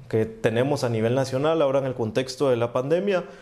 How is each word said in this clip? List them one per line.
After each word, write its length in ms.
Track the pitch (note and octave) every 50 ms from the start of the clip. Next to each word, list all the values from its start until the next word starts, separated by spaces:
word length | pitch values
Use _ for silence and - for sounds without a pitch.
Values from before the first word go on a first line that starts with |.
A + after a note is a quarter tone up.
| - -
que 180 | - A2 A2
tenemos 580 | A2 - - - A#2+ A2 A2+ C3 C#3+ D3 - C3
a 60 | A#2+
nivel 260 | A#2 A2+ A2 A#2 B2
nacional 460 | C3+ C3 A#2+ C3 C3 C#3+ D#3 E3 E3
ahora 180 | D3 C#3 C3 C#3+
en 60 | C3+
el 80 | C3 B2
contexto 560 | A#2 A#2 G#2+ G#2 C3 C3 C3 - - D3 C3+
de 80 | B2 A#2
la 140 | A#2 A#2+
pandemia, 540 | - C3 B2+ C#3+ D#3+ F3+ G3 G3+ F#3+ F3 F3+ - - -